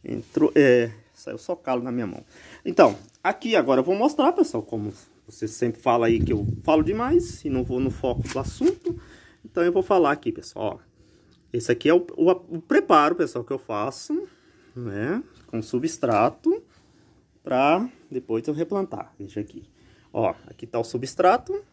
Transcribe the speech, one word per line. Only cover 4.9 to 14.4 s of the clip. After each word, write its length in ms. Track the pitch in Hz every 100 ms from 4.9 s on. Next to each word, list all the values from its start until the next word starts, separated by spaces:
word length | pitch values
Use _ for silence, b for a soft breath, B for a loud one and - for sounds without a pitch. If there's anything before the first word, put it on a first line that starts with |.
| - - _
você 220 | - - 107
sempre 340 | - 120 117
fala 260 | 131 120 117
aí 120 | 113
que 120 | -
eu 140 | 107 104 -
falo 200 | - 160
demais 600 | 156 214 247 349 349 -
e 60 | 147
não 140 | 131
vou 160 | 123 127
no 120 | 131
foco 360 | - 131 120 117
do 120 | 135
assunto. 600 | 135 - 311 - 349 339 B B B B
Então 200 | - 175
eu 80 | 175
vou 120 | 180
falar 280 | 185 196 147
aqui, 200 | 147 117
pessoal, 500 | 80 - 98 92 -
ó. 60 | _ _ b b b b _
Esse 200 | 120 113
aqui 160 | 120 147
é 60 |
o, 120 | 175 175
o, 140 | - 170
o 320 | 180 - 165
preparo, 540 | - 370 392 165 147
pessoal, 280 | 175 147 -
que 80 | -
eu 80 | 135
faço, 680 | - 104 117 - - 311 392 b